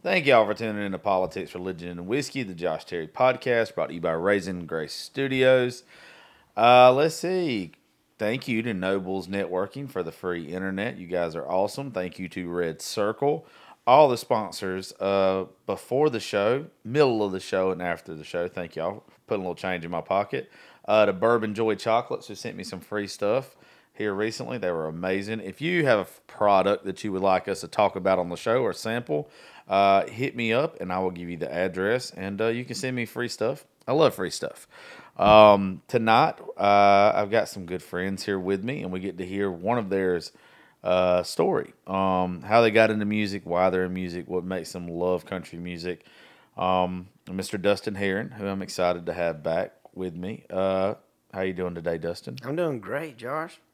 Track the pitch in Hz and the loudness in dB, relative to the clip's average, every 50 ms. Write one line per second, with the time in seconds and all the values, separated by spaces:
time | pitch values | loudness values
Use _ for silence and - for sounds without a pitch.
0 | - 175 196 185 147 139 131 113 110 101 107 - 117 110 107 104 104 101 95 90 | -2 0 0 2 4 6 6 6 6 4 0 -4 -4 -6 -4 -6 -6 -6 -6 -4
1 | - 104 98 90 92 90 - 95 87 - - 90 90 95 92 80 87 90 87 87 | -2 0 0 0 0 -2 -4 -8 -10 -8 -10 -10 -8 -8 -8 -8 -10 -12 -12 -12
2 | 87 92 117 143 139 - - 139 123 95 90 82 87 87 78 78 - - 92 85 | -6 -4 -4 -4 -4 -6 -8 -8 -8 -8 -8 -4 -4 -4 -4 -4 -8 -8 -8 -8
3 | 80 78 _ - 127 127 123 - - 127 120 117 110 - - - 80 - 82 85 | -8 -8 _ 2 2 2 2 0 -2 0 2 2 0 0 -2 -6 -6 -4 -6 -4
4 | 82 85 80 82 85 98 101 101 85 95 92 87 85 76 80 80 78 73 - - | -2 -2 -2 0 2 2 2 2 0 -4 -8 -8 -8 -6 -6 -6 -6 -8 -10 -14
5 | - - _ 135 139 135 131 131 127 127 131 127 123 123 120 - _ _ - - | -14 -10 _ -4 -4 -2 2 4 6 6 6 4 2 0 -4 -10 _ _ -20 -20
6 | - - - - - _ _ _ _ _ _ - 113 120 123 123 127 127 127 135 | -20 -20 -20 -20 -20 _ _ _ _ _ _ 4 6 8 10 10 10 10 8 6
7 | 147 165 160 - - 180 185 185 175 151 120 104 90 80 - _ _ _ _ _ | 2 0 -2 -4 -4 -2 -2 -2 -2 -2 -2 -4 -4 -8 -12 _ _ _ _ _
8 | _ _ _ _ 107 107 117 131 - - 120 110 113 123 107 90 92 95 98 98 | _ _ _ _ -4 -2 -2 -4 -4 -2 -2 -2 -2 -4 -4 -2 -2 -2 -2 -2
9 | 90 90 95 95 87 90 98 98 98 82 90 90 98 98 - 139 143 131 - 95 | -2 -4 -6 -6 -6 -6 -4 -4 -4 -2 -2 -4 -4 -4 -8 -14 -14 -8 -6 -6
10 | 87 82 - - - 90 87 85 82 71 85 92 95 95 95 95 104 123 - - | -6 -6 -8 -8 -6 -6 -6 -6 -6 -8 -8 -6 -6 -6 -4 -4 -6 -6 -8 -10
11 | 90 85 90 87 87 82 80 82 69 - 90 92 101 101 - - 139 135 - 92 | -10 -6 -2 -2 -2 -2 -4 -8 -6 -2 0 0 0 -2 -4 -8 -10 -8 -6 -6
12 | 90 90 - - 92 87 - 95 90 87 87 87 87 82 80 - - - - 113 | -8 -8 -8 -10 -12 -10 -8 -10 -8 -6 -4 -4 -2 -4 -4 -8 -10 -8 -4 -2
13 | 101 104 110 - 139 143 151 160 - _ _ - - - - _ _ 120 127 147 | -2 -2 -2 -2 -2 -2 -2 -4 -8 _ _ -20 -20 -20 -20 _ _ 6 8 8
14 | 156 135 123 113 - _ 123 110 107 87 - - 101 92 92 95 95 - - _ | 8 6 4 -2 -2 _ -2 -2 -2 -6 -10 -8 -6 -6 -6 -6 -8 -10 -8 _
15 | 98 98 98 98 95 95 95 95 92 - - _ _ - 98 92 - - 123 135 | -2 0 2 2 2 2 2 0 -4 -8 -14 _ _ -8 -8 -8 -6 -4 -2 0
16 | 151 156 123 110 - - - 101 101 107 123 139 156 - _ _ _ 110 123 147 | 2 0 0 -2 -6 -2 -2 0 2 2 0 -2 -4 -10 _ _ _ -4 2 4
17 | 147 131 117 110 104 98 92 95 - - - 92 92 95 92 82 90 87 85 - | 4 4 4 2 0 -2 -2 -6 -6 -4 -2 0 0 0 -2 -2 -4 -4 -4 -6
18 | - - 85 76 76 - - 87 87 90 - 95 87 85 - 82 80 90 101 110 | -8 -14 -14 -14 -14 -8 -6 -6 -6 -4 -6 -8 -10 -8 -8 -6 -6 -6 -6 -8
19 | _ _ _ _ _ - 113 101 92 90 85 - - 95 92 87 80 85 87 82 | _ _ _ _ _ -6 -6 -4 -4 -6 -8 -6 -4 -4 -4 -4 -6 -6 -6 -8
20 | 80 - 95 98 101 - - 135 - _ _ - - - - _ - - 104 110 | -2 0 0 0 0 -2 -6 -8 -8 _ _ -20 -20 -20 -20 _ -2 2 4 4
21 | 107 101 95 90 101 113 120 117 107 110 104 107 113 110 104 98 - 117 110 117 | 4 4 2 0 2 2 2 2 0 -4 -2 -2 0 0 0 -2 0 0 0 0
22 | 120 - 131 - - - 104 - - 117 95 95 95 - - 92 - - 104 104 | 0 -2 -8 -10 -8 -14 -16 -12 -12 -12 -12 -10 -12 -12 -12 -14 -12 -8 -6 -6
23 | 101 98 - - 101 101 110 131 131 - _ _ _ _ _ _ _ _ _ - | -6 -6 -6 -4 -2 0 0 -2 -2 -6 _ _ _ _ _ _ _ _ _ -6
24 | 107 107 98 98 107 113 113 - - - 127 120 98 90 87 82 78 78 80 82 | -4 -4 -2 -2 -4 -4 -4 -8 -10 -10 -8 -4 -4 -4 -2 -2 -4 -6 -6 -6
25 | 90 92 95 98 98 107 113 110 92 95 95 - 139 170 180 175 156 135 117 104 | -4 -2 -2 -2 -4 -6 -8 -8 -8 -12 -12 -6 -4 -2 0 2 4 4 4 4
26 | 90 - - - _ - - - 107 104 101 95 92 98 104 - - 98 92 - | 2 -4 -12 -20 _ -20 -4 2 4 6 6 6 6 4 2 0 -2 -8 -8 -6
27 | - 104 95 92 95 98 92 90 - - 95 92 - 82 - - 104 98 - 95 | -6 -6 -4 0 2 2 2 2 0 -2 -6 -6 -6 -6 0 2 2 2 2 0
28 | 90 95 95 90 87 87 87 85 - 113 117 127 127 101 85 - - 113 113 120 | 2 2 2 2 0 -4 -6 -6 -2 0 0 0 0 -2 -4 -6 -6 -6 -6 -6
29 | 117 - 151 147 151 - _ - - - - - _ - 95 98 98 98 98 98 | -4 -4 -4 -4 -4 -8 _ -20 -20 -20 -20 -20 _ 0 2 4 6 6 6 4
30 | - - 107 110 131 131 - 120 117 113 113 123 151 156 - - 95 92 90 92 | 2 0 -6 -6 -6 -6 -4 -4 -2 0 0 0 0 -2 -4 -8 -8 -6 -4 -2
31 | 95 92 90 87 87 85 87 80 80 - 69 87 92 95 85 92 95 104 120 127 | -2 -4 -4 -6 -10 -10 -8 -8 -8 -6 -2 -2 -2 -2 -2 -2 0 0 0 -2
32 | 127 - - - 95 98 101 98 110 113 117 120 123 123 120 101 131 131 127 123 | -4 -8 -12 -10 -10 -8 -4 -2 -2 -2 -2 -4 -8 -10 -10 -8 -6 -6 -4 -6
33 | 117 107 - 123 120 117 - - 107 117 147 147 - _ _ _ _ - 127 151 | -6 -6 -6 -8 -6 -6 -4 -4 -4 -4 -4 -6 -12 _ _ _ _ -2 2 4
34 | 160 123 - - 92 82 - - - - - - - _ - - - - - - | 4 4 4 0 -6 -6 -6 -6 -8 -10 -10 -14 -20 _ -20 -20 -20 -20 -20 -20
35 | - - _ - - 104 107 107 107 104 104 98 98 95 92 - _ - - 120 | -20 -18 _ 4 8 10 12 12 12 12 12 8 4 -2 -4 -8 _ -2 -2 0
36 | 113 110 110 123 151 160 - - - - - - - 101 101 101 101 - - - | 4 4 6 6 4 2 0 -6 -14 -14 -6 0 4 6 8 8 8 8 8 8
37 | 101 107 - - 104 101 101 95 - - - 101 90 82 90 90 - - - 90 | 6 6 4 2 0 2 0 0 0 -2 -8 -14 -8 -8 -8 -8 -8 -6 -6 -4
38 | 92 98 98 92 - - 101 95 90 95 98 95 98 120 139 147 - 92 92 92 | -4 -4 -4 -6 -4 -4 -4 -4 -2 -2 -2 -2 -4 -6 -8 -8 -8 -8 -8 -6
39 | 92 98 87 87 92 90 98 98 101 98 90 85 87 104 120 120 107 92 98 95 | -8 -8 -8 -8 -10 -6 -4 -4 -2 -4 -4 -4 -4 -2 -2 -2 -2 -2 -2 0
40 | 95 90 90 85 - - _ - _ _ _ _ _ _ _ _ - 90 90 92 | 0 0 0 -2 -4 -10 _ -20 _ _ _ _ _ _ _ _ -2 0 2 2
41 | 92 90 90 90 87 - - - 170 196 180 - - - - _ _ - 95 95 | 4 4 2 2 0 -2 -2 0 0 0 0 -2 -4 -8 -16 _ _ -6 -4 -2
42 | 95 95 92 92 92 90 90 82 - 101 107 117 117 110 104 113 110 110 107 107 | 0 0 0 0 0 -2 -4 -10 -2 4 4 6 6 6 6 6 6 6 4 0
43 | 104 104 107 107 104 98 98 101 - 87 85 87 90 92 90 92 92 90 92 92 | -2 -2 0 -2 -2 -2 -4 -8 -6 -2 0 2 4 4 4 2 -2 -2 -4 -6
44 | 92 90 85 90 78 64 90 90 87 90 92 90 82 - - 92 87 87 85 85 | -6 -6 -8 -10 -8 -6 -6 -6 -4 -4 -6 -8 -8 -10 -12 -12 -10 -8 -6 -2
45 | 87 90 92 87 - - 98 92 82 - - 85 87 90 87 82 82 90 87 - | 0 0 0 -2 -4 -8 -10 -10 -10 -12 -14 -12 -10 -10 -10 -8 -8 -8 -8 -8
46 | _ - - - - - - _ _ _ _ - 87 92 92 92 90 90 90 92 | _ -20 -20 -20 -20 -20 -20 _ _ _ _ -4 0 2 2 2 2 0 -2 -8
47 | 90 95 _ _ _ - 92 95 92 - - 101 87 101 101 98 - 117 101 95 | -12 -14 _ _ _ -10 -8 -8 -8 -6 -8 -2 0 0 0 0 -2 -8 -6 -2
48 | 101 98 95 101 - 98 - 107 101 98 98 95 92 - - - 90 87 90 87 | -2 -2 -2 -2 -4 -8 -10 -8 -6 -6 -6 -6 -8 -8 -4 0 0 0 0 -2
49 | 85 82 85 87 87 85 80 76 73 82 82 87 95 - _ _ _ - _ 90 | -4 -8 -4 -2 -2 -4 -4 -4 -6 -4 -2 -2 -4 -6 _ _ _ -20 _ -10
50 | 92 92 80 87 90 95 113 - _ _ - 92 95 95 95 95 95 101 110 - | -10 -8 -8 -8 -10 -10 -10 -12 _ _ -4 -2 0 0 0 0 0 -2 -4 -6
51 | _ _ _ _ _ _ - 95 95 95 92 87 90 90 87 85 82 87 82 82 | _ _ _ _ _ _ -8 -6 -6 -4 -4 -4 -6 -6 -6 -6 -4 -4 -4 -4
52 | 80 85 87 - - 127 127 127 110 127 143 170 180 160 139 113 95 92 117 143 | -4 -8 -8 -8 -12 -14 -14 -12 -10 -8 -6 -4 -4 -4 -4 -8 -8 -8 -8 -8
53 | 165 156 123 107 113 123 143 156 160 196 - _ _ _ | -8 -10 -14 -14 -10 -8 -8 -8 -8 -10 -14 _ _ _